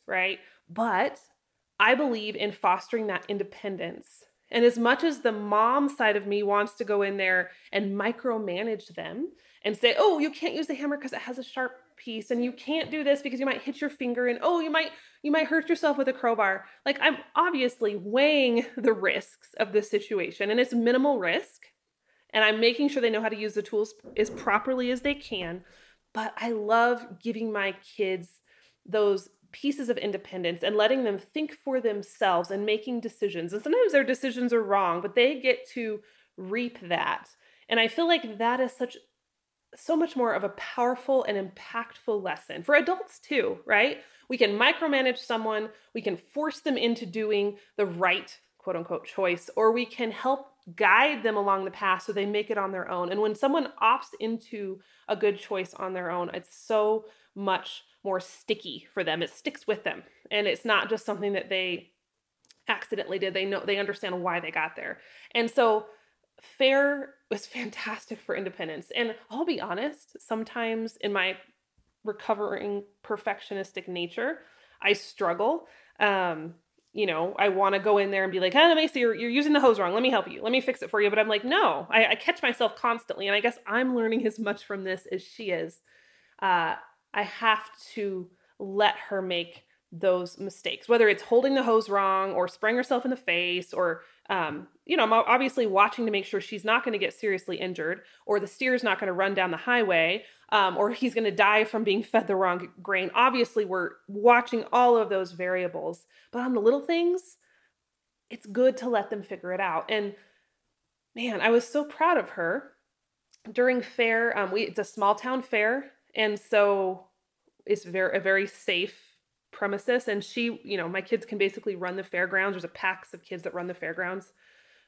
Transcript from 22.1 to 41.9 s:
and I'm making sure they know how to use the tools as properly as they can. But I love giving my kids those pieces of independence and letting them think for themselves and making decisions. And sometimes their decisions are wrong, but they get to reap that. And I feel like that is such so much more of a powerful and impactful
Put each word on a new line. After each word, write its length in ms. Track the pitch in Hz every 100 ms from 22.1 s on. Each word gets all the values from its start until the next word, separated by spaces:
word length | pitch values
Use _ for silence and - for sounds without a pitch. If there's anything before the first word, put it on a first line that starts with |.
| _ _
and 120 | 214
I'm 160 | 214 220
making 300 | 233 240 285
sure 120 | 285
they 80 | 233
know 120 | 220
how 80 | 220
to 60 | 214
use 180 | 214
the 80 | 208
tools 320 | 202 214 214 - - -
as 120 | 160
properly 640 | - - 208 - 254 247
as 100 | 254
they 140 | 285 285
can. 480 | - 196 175 180 - - _ _ _
But 220 | 220 220 -
I 120 | 233
love 720 | 220 208 233 240 240 247 180
giving 300 | 233 220 226
my 220 | 208 196
kids 680 | 190 - - 190 185 175 - _ _ _ _
those 460 | - 214 208 190 - _ _
pieces 380 | - 285 277 240
of 80 | 226
independence 640 | 202 190 - 190 175 175
and 120 | - 208
letting 280 | 214 269
them 140 | 233 196
think 360 | - 311 302
for 280 | - - 262
themselves 680 | 226 208 202 - 196 175 175
and 140 | 196 208
making 340 | 214 214 240
decisions. 540 | 233 - 202 185 170
And 80 | 202
sometimes 300 | 302 453 453
their 120 | 294
decisions 500 | 233 254 269 233 247
are 100 | 233
wrong, 380 | 202 202 180 170
but 140 | 190 247
they 240 | 254 285
get 280 | 254 247 -
to 300 | 254 220 208 - _ _ -
reap 420 | 185 220 240 233
that. 480 | 175 170 - - - _ _ _ -
And 120 | 233
I 80 | 226
feel 200 | 269 339
like 300 | 339 226 208
that 220 | 233 254
is 120 | 254
such 260 | - 247 - - _ _ _ _ _ _ -
so 200 | - 320
much 200 | 320 262
more 180 | 233
of 100 | -
a 60 | 196
powerful 760 | - - - 240 247 - 262 220
and 120 | 208
impactful 880 | 190 - - 233 233